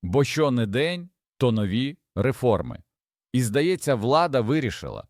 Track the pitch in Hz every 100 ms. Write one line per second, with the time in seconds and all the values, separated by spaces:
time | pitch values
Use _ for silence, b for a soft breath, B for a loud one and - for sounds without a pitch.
0 | 90 98 139 - 151 123 110 107 156 175
1 | 175 _ _ _ 127 110 104 101 135 -
2 | _ - 120 131 127 98 65 57 _ _
3 | _ _ _ 127 120 113 160 185 - 131
4 | 110 147 175 135 110 151 123 - 71 52
5 | -